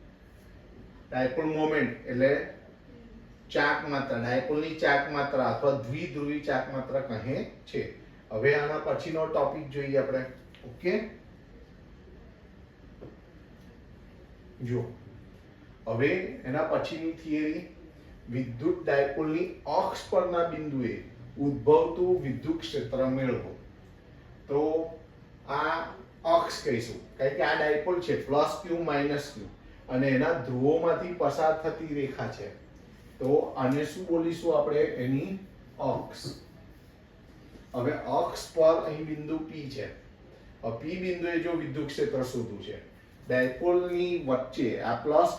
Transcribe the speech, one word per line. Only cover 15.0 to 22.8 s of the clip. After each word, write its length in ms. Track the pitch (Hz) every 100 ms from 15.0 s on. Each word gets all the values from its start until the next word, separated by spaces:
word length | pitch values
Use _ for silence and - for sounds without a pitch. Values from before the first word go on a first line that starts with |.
| - - - - - - - - -
હવે 220 | 113 143 185 - - 127
એના 180 | 147
પછીની 480 | - - - 160 165
થિયરી, 560 | 156 160 151 151 170 180 - - - - - -
વિદ્યુત 540 | 123 120 117 160 -
ડાયપોલની 800 | - 143 139 160 156 165 185 - -
અક્ષ 440 | 156 190 - -
પરના 380 | 190 175 175 151
બિંદુએ 540 | 151 151 135 117 101 - - - -
ઉદ્ભવતું 840 | 143 120 123 160 165 170 180 175
વિદ્યુત 380 | 139 113 151 165
ક્ષેત્ર 440 | - 139